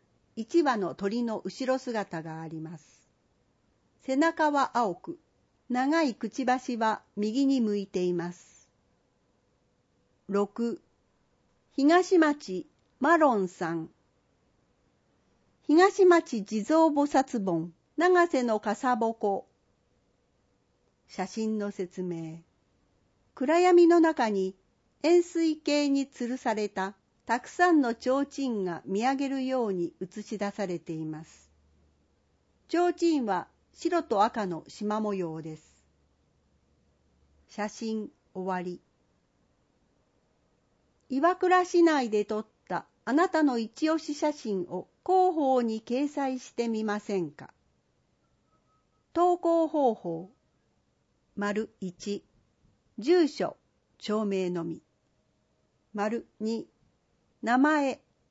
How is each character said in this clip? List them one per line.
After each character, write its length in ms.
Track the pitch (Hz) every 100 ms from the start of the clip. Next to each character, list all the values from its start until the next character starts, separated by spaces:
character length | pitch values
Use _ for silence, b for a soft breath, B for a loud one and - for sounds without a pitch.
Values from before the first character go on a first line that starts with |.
| _ _ _ -
一 260 | 220 339
羽 140 | 294 226
の 180 | 185
鳥 280 | 170 202 233
の 160 | 233 214
後 340 | 190 - 254
ろ 60 | 254
姿 440 | - 226 196 160
が 180 | 160 160
あ 60 | 160
り 140 | 160
ま 180 | 160 165
す。 240 | _ _ _ _ _ _ _ _ _ _ _ _
背 120 | - 262
中 340 | 330 330 302
は 260 | 285 262 233
青 200 | 220 175
く、 240 | - - _ _ _ _ _
長 340 | 247 269 330
い 120 | 294
く 140 | 208 220
ち 160 | -
ば 140 | 247 254
し 180 | - 233
は 260 | 220 - _ -
右 300 | 214 247 269
に 140 | 269
向 180 | 214 208
い 80 | 196
て 160 | 185
い 100 | 180
ま 200 | 175 170
す。 360 | - - _ _ _ _ _ _ _ _ _ _ _ _ _ _ _ _ _ -
六、 560 | 202 202 - 233 202 _ _ _ _ _ _ _ _ _
東 480 | - 285 349 359 359
町 480 | 311 294 - 185 - _ _ _
マ 180 | 277 339
ロ 160 | 294
ン 120 | 214 185
さ 280 | - 170
ん。 140 | 165 160 _ _ _ _ _ _ _ _ _ _ _ _ _ _ _ _ _
東 420 | - 311 392 403
町 400 | 370 339 330 226
地 200 | 190 214
蔵 220 | 208 320 320
菩 220 | 285 285
薩 300 | 277 285 240
盆、 340 | 190 170 170 - _ -
長 300 | 359 359 339
瀬 160 | 269
の 160 | 240 220
笠 380 | 220 - 254 240
鉾。 500 | 226 226 208 196 - _ _ _ _ _ _ _ _ _ _ _ _ _ _ _ _
写 220 | - 185
真 300 | 226 220 214
の 120 | 202
説 320 | 196 180 -
明。 380 | 180 165 160 165 _ _ _ _ _ _ _ _ _ -
暗 240 | 277 339
闇 260 | 359 349 339
の 140 | 339
中 300 | 320 302 226
に 260 | 196 190 - _ _ _ _
円 180 | 302 349
錐 340 | 349 330 320 311
形 320 | - 294 294
に 200 | 277 277
吊 200 | - 240
る 80 | 254
さ 160 | 247
れ 140 | 214 208
た 260 | - 190 - _ _
た 140 | - 240
く 80 | -
さ 240 | - 359
ん 100 | 320
の 140 | 240
提 320 | 233 247 269 277
灯 380 | - 269 214
が 180 | 180 165
見 200 | - 190 247
上 80 |
げ 140 | 269 277
る 180 | 269 262
よ 200 | 262 226
う 60 |
に 200 | 185 170 -
映 220 | 185 214
し 160 | - 208
出 120 | 202
さ 160 | 214 190
れ 140 | 170
て 120 | -
い 120 | 160
ま 200 | 156 156
す。 260 | 165 - _ _ _ _ _ _ _ _ _ _ _ _ _
提 240 | 330 349
灯 340 | 349 339 302 220
は 200 | 180 - _ _
白 280 | _ 330 339
と 200 | 320 202
赤 240 | 226 233 190
の 180 | 160 -
縞 320 | - 208 214
模 140 | 214
様 280 | 196 170 160
で 140 | 160 156
す。 60 | _ _ _ _ _ _ _ _ _ _ _ _ _ _ _ _ _ _ _
写 200 | - 208
真 420 | - 226 220 208 _ _
終 100 | 190
わ 160 | 185 185
り。 180 | 180 175 _ _ _ _ _ _ _ _ _ _ _ _ _ _ _ _ _ _ _ _ _ _ _
岩 280 | 262 339 370
倉 280 | 359 370
市 180 | 359 349
内 280 | 330 302 240
で 140 | 208
撮 160 | 208 214
っ 60 | - _ _
た 180 | 175 - _
あ 80 | -
な 160 | 277 370
た 140 | 320
の 160 | 294 240
一 300 | 220 - 311
押 100 | 320
し 160 | 311
写 180 | 285 302
真 300 | 294 220 190 175
を 200 | 180 - _
広 300 | - 370 370
報 280 | 320 269 254
に 200 | 240 220
掲 240 | - 247 285
載 320 | 294 269 262
し 160 | -
て 140 | - 233
み 160 | 220
ま 160 | 214 208
せ 180 | - 196
ん 120 | 156
か。 220 | 143 - _ _ _ _ _ _ _ _ _ _ _ _ _ _ _ _
投 240 | 339 359 349
稿 300 | 339 330 320
方 260 | 311 262
法。 360 | 220 175 165 185 _ _ _ _ _ _ _ _ _ _
丸 360 | - 202 202 220 _
一、 420 | 185 - 208 202 _ _ _ _ _ _ _ -
住 280 | 240 359 294
所、 300 | - 180 - _ _ _ _
町 260 | - 214
名 260 | 208 190 180
の 140 | 175
み。 180 | 165 165 _ _ _ _ _ _ _ _ _ _ _
丸 320 | 208 208 233 - _
二、 260 | 220 226 - _ _ _ _ _ _ _
名 160 | 220 254
前、 420 | 294 302 277 233 _ _ _